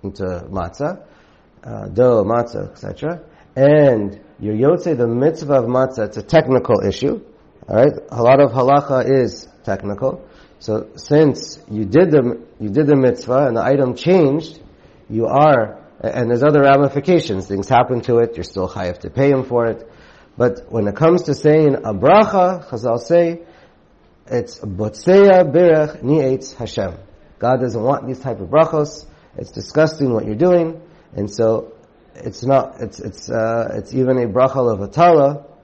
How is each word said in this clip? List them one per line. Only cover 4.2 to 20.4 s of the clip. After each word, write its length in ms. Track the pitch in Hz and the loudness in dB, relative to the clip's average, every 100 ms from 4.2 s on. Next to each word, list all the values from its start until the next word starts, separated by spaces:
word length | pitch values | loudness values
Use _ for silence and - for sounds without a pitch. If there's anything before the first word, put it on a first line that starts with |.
| - - | -20 -12
you're 160 | 104 107 | -6 0
yotze 400 | 135 175 180 135 | 0 0 -2 -2
the 100 | 120 | -2
mitzvah 480 | 117 143 160 147 | 0 -2 -2 -2
of 120 | 139 117 | 0 0
matzah. 420 | 127 131 131 107 | -2 -2 -4 -8
It's 80 | - | -8
a 60 | |
technical 580 | 101 165 127 131 - - | 0 0 2 -2 2 0
issue, 360 | 101 - 135 226 - _ _ _ - | 0 -2 -4 -4 -10 _ _ _ -2
all 80 | 104 | 2
right? 160 | 139 147 - | 2 0 -12
A 120 | 117 | 0
lot 180 | 117 135 | 4 4
of 100 | 139 | 4
halacha 580 | 120 127 143 139 131 123 | 2 2 2 2 -2 0
is 380 | 135 139 - - _ | 0 0 -6 -20 _
technical. 600 | - 98 104 101 131 - - _ _ _ | -8 -8 -8 -6 -6 -6 -16 _ _ _
So 300 | - 107 - - | -6 -6 -8 -18
since 640 | - 147 151 123 - - - | -2 2 2 0 -10 -18 -12
you 140 | 104 | -8
did 260 | 101 139 180 | 0 2 4
the, 300 | 147 120 117 - _ | 2 0 -6 -14 _
you 100 | 107 | -4
did 200 | 107 147 | -2 2
the 80 | 143 | 4
mitzvah 500 | 127 117 - 127 139 | 2 0 -2 0 0
and 100 | 113 | 0
the 60 | |
item 320 | 110 139 131 | 0 0 0
changed, 680 | 120 165 185 143 147 160 - - _ _ _ _ | -2 0 2 2 0 -6 -20 -20 _ _ _ _
you 180 | 110 113 | -4 -2
are, 520 | 135 151 131 107 - - _ | 2 4 4 0 -8 -20 _
and 300 | - 123 120 | -8 -4 -2
there's 140 | 120 | 2
other 160 | 143 147 | 2 4
ramifications. 840 | 139 139 143 - - 175 - 95 92 | 4 4 2 -2 0 0 0 -6 -6
Things 220 | 98 98 | -8 0
happen 320 | 127 127 123 | 2 2 -2
to 160 | 120 117 | 0 0
it. 180 | 117 - | 0 -4
You're 80 | |
still 240 | 85 98 92 | -10 -6 -8
chayav 300 | - 92 87 | -6 -8 -8
to 100 | 92 | -10
pay 200 | - 139 | 0 2
him 120 | 135 | 0
for 220 | 127 120 117 | 0 -2 -2
it. 240 | 110 - - - _ _ | -4 -12 -20 -20 _ _
But 340 | - | -2